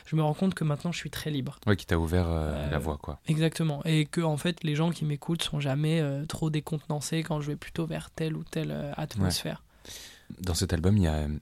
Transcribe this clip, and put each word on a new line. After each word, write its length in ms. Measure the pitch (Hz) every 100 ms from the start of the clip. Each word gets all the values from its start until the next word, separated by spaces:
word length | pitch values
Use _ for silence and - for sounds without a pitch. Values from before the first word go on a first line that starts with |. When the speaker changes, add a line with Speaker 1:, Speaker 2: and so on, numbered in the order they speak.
| -
Speaker 1:
je 100 | 160
me 60 |
rends 120 | 151
compte 200 | 151 190
que 100 | 180
maintenant, 280 | 156 147 175
je 60 | 160
suis 120 | 156
très 200 | - 160
libre. 280 | 143 131 - 107
Speaker 2:
Ouais, 100 | 101
qui 80 | -
t'a 120 | 85
ouvert, 300 | 80 90 85
euh, 240 | 82 78
Speaker 1:
Euh, 160 | 76 73
Speaker 2:
la 80 | 78
voie, 180 | 80 73
quoi. 200 | - 73 -
Speaker 1:
Exactement. 560 | 156 160 - 160 143
Et 200 | 165 156 151
que, 140 | 170
en 160 | 160 147
fait, 260 | 175 170
les 120 | 156 147
gens 140 | 170
qui 140 | 165
m'écoutent 380 | 151 143 - 170
sont 180 | - 147
jamais, 400 | 143 135 151 165
euh, 240 | 147 139 147
trop 220 | - 160
décontenancés 720 | 151 - 151 - 151 - 165
quand 180 | 160 151
je 80 | 147
vais 80 | 147
plutôt 300 | - - 165
vers 240 | 160 -
telle 260 | - 160 156
ou 80 |
telle, 260 | 160 160 151
euh, 220 | 147 143 -
atmosphère. 640 | 156 98 92 - 80 - - _ -
Speaker 2:
Ouais. 60 | - - - - -
Dans 140 | -
cet 180 | 80 92
album, 240 | 85 87 104
il 60 |
y 60 | 85
a 180 | 78 76 76